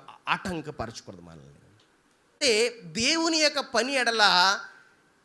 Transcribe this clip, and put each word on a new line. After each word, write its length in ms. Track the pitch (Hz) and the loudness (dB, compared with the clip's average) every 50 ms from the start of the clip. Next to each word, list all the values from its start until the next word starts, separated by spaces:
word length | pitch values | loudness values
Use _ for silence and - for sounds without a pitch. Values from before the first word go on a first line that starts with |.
| - - 110 - _ 135 | -8 -16 -20 -12 _ -4
ఆటంకపరచకూడదు 920 | 160 175 - 190 180 160 - 151 139 - 113 113 113 - - 120 98 87 | -4 -4 -4 -8 -8 -8 -10 -10 -10 -10 -10 -10 -10 -14 -18 -18 -20 -20
మనల్ని. 240 | 85 85 82 78 67 | -20 -20 -20 -20 -20
అంటే 1400 | 69 73 - _ _ _ _ _ _ _ _ _ _ _ _ _ _ _ _ 294 269 214 208 233 240 240 - 180 | -20 -20 -20 _ _ _ _ _ _ _ _ _ _ _ _ _ _ _ _ 0 2 2 2 2 0 -2 -8 -14
దేవుని 540 | 165 156 220 233 277 320 330 330 339 330 311 | -12 -6 -2 0 0 0 2 0 0 0 2
యొక్క 220 | 302 294 294 285 | 2 0 0 -2
పని 340 | - - - 214 233 269 277 | -6 -2 0 0 0 0 0
ఎడల 680 | 262 240 233 226 220 208 196 175 180 180 190 202 202 - - - - _ _ _ _ _ _ _ _ _ | 0 0 0 4 4 6 6 6 6 4 4 2 0 -4 -10 -18 -20 _ _ _ _ _ _ _ _ _